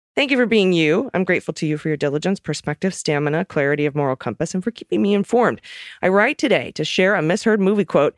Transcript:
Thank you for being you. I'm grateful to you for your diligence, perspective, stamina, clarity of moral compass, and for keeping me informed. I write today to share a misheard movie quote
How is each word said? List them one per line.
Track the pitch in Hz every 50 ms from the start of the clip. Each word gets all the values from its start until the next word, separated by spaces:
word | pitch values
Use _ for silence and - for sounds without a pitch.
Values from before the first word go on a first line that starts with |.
| _ _ _
Thank | - 285 254
you | 277
for | 247 240
being | 208 233 208 190 185 175
you. | 165 160 151 165 214 277 247 -
I'm | 180 185
grateful | - 180 117 - - 160
to | - 170
you | 151 151
for | 147 - 160
your | 151
diligence, | 147 151 143 143 151 - 185 196 -
perspective, | - - 147 - - 147 151 - - 190 -
stamina, | - - - 151 143 151 147 151 170 190
clarity | - - 156 139 139 151 147 147
of | 147 135
moral | 147 143 135 131
compass, | - - 123 107 - 165 - -
and | 185 -
for | 233
keeping | - - - - 175 196
me | 214 202 202
informed. | 202 196 - 233 247 233 160 113 - - - - - - - - -
I | -
write | 185 190 202 214 277 302 -
today | 311 247 190 139 113 87
to | - - 156
share | - - - 185 196 208
a | 180
misheard | 156 160 190 - - 226 214 208
movie | 190 190 214 202 180
quote | - - 151 143 139 -